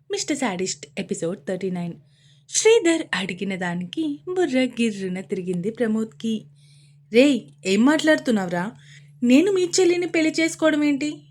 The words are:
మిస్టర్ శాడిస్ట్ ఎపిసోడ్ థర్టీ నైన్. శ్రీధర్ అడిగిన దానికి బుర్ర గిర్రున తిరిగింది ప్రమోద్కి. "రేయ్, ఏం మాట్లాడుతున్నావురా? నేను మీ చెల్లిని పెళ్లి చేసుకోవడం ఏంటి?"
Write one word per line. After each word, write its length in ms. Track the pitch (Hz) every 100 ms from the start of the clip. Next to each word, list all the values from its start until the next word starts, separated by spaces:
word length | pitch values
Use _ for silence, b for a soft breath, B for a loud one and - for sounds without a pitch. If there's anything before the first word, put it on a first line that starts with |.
| b
మిస్టర్ 260 | 392 - 294
శాడిస్ట్ 500 | 247 180 185 - - -
ఎపిసోడ్ 480 | 190 202 165 196 -
థర్టీ 220 | 185 190
నైన్. 240 | 180 175 - _ b b b b
శ్రీధర్ 540 | - 440 453 339 330 320
అడిగిన 420 | 185 190 185 196 185
దానికి 640 | 180 175 180 - 311 285 359
బుర్ర 300 | 370 330 254
గిర్రున 600 | 254 240 233 202 190 185
తిరిగింది 500 | 190 190 180 180 190
ప్రమోద్కి. 760 | 220 226 220 220 - 226 220 - b b b b b _
"రేయ్, 280 | 220 285 240 - - 190
ఏం 180 | 196
మాట్లాడుతున్నావురా? 880 | 254 311 311 311 285 214 180 175 196 - B B B B
నేను 300 | 240 262 381
మీ 120 | 381
చెల్లిని 420 | 349 - 349 349 349
పెళ్లి 260 | 330 311 311
చేసుకోవడం 440 | 320 - 320 302
ఏంటి?" 380 | 294 277 302 311 -